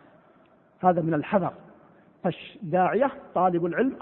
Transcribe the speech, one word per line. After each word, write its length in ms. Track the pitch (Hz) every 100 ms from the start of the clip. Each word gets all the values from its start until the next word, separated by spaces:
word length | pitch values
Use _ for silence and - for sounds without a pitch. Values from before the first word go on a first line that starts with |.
| _ _ _ _ _ _ _ _
هذا 180 | 185 175
من 120 | 160
الحذر. 380 | 156 - 208 156 - - - - _ _ _
فالداعية، 880 | - - - - 170 180 175 185 269 - - 175
طالب 300 | 185 175 175
العلم، 280 | - 269 -